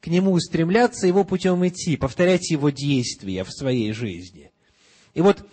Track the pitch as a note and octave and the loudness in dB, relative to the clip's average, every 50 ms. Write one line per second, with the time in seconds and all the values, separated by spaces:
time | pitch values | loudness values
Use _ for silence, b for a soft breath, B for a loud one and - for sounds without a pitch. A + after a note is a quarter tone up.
0 | - - E3 F3+ F#3+ G3 F#3+ F3 D#3+ - - D#3+ E3 E3 F#3 A3+ B3 A#3+ - - | -4 0 0 2 2 4 2 2 0 0 -2 -2 0 2 2 2 2 2 0 0
1 | - F#3 F3 G3 G3 - F#3 F3+ - F#3+ F3+ F3 F3+ F3+ F3+ - - F3+ D3+ B2 | 0 2 2 2 2 0 -2 -2 0 0 0 2 0 -2 -2 -4 -4 -4 -2 -2
2 | - C3+ - - F3 F3+ F#3 F3 F3+ - E3 D3 C#3 D3 C#3+ C3 C#3 C#3+ C#3+ C3 | -2 -4 0 0 2 2 2 2 0 -2 -2 0 0 0 0 0 -2 0 0 0
3 | A#2+ - - - - G2 F#2+ F#2 F#2 - - - C#3 C3+ B2+ B2+ A2 G#2+ A2 G#2+ | 0 -2 -8 -10 -8 -8 -6 -6 -6 -8 -8 -8 -4 -2 0 0 0 -2 -4 -4
4 | A#2+ G#2+ F2+ E2+ F2+ F2+ _ - - - _ b b b b b b b b b | -6 -8 -8 -10 -14 -16 _ -20 -20 -20 _ b b b b b b b b b
5 | b b b - E3 G3 G3 - - B | b b b 2 2 2 2 2 -2 B